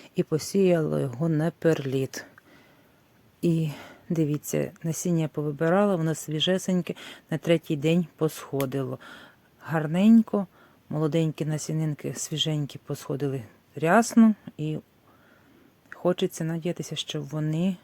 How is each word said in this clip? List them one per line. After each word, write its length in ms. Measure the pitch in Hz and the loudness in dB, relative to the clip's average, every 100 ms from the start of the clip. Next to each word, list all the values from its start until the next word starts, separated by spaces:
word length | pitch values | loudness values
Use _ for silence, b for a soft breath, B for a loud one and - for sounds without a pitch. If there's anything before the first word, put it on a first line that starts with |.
| B - | B -4
і 80 | |
посіяла 760 | 180 156 - 196 190 170 151 151 | -2 -2 -2 2 4 4 2 0
його 300 | 139 123 165 | -2 -2 0
на 220 | 156 160 - | 0 0 0
перліт. 680 | 160 156 135 131 131 - - b b b b b b b _ _ _ _ | 0 0 0 -4 -4 -8 -16 b b b b b b b _ _ _ _
І 280 | 175 165 160 139 B B B | 0 0 0 -6 B B B
дивіться, 600 | 165 151 147 - 151 139 156 | -2 0 -2 -2 -4 -4 -6
насіння 380 | 165 160 185 170 | -6 -4 0 0
я 60 | 156 | 0
повибирала, 680 | - 151 147 165 185 208 185 | -4 -4 -2 2 2 2 2
воно 200 | 160 156 | 0 -4
свіжесеньке, 800 | - 151 147 185 - 180 170 - B B B | -4 -2 0 0 0 -2 -2 -8 B B B
на 80 | 160 | -4
третій 380 | - 170 - 156 | 2 0 0 -2
день 320 | 151 170 170 - | 2 2 0 -2
посходило. 840 | 156 - - 139 135 135 131 127 B B B B B _ | -4 -4 -6 -4 -2 -2 -4 -8 B B B B B _
Гарненько, 880 | - 160 151 170 208 226 220 208 190 b b b - | -4 -2 0 4 8 8 8 0 -4 b b b -6
молоденькі 560 | 151 156 160 160 147 151 | -2 0 2 0 0 -2
насінинки 680 | 156 - 156 156 147 139 | -4 -2 -2 -2 -4 -6
свіженькі 640 | 123 - 151 156 151 143 - - | -8 -6 -4 -2 -2 -4 -8 -10
посходили 580 | 139 - 143 143 135 110 - _ - | -8 -6 -4 -4 -4 -8 -18 _ -4
рясно, 600 | 156 196 233 - 226 208 - - | 4 4 4 6 6 6 -4 -8
і 200 | 151 156 - _ _ b b b b b b b _ | -6 -6 -10 _ _ b b b b b b b _
хочеться 500 | - 180 175 185 - | -4 -2 0 -2 -2
надіятися, 520 | 160 165 165 170 156 151 | -6 -4 -4 -6 -8 -8
що 260 | - 156 | -8 -8
вони 540 | 143 151 151 156 185 180 | -6 -4 -2 0 0 -2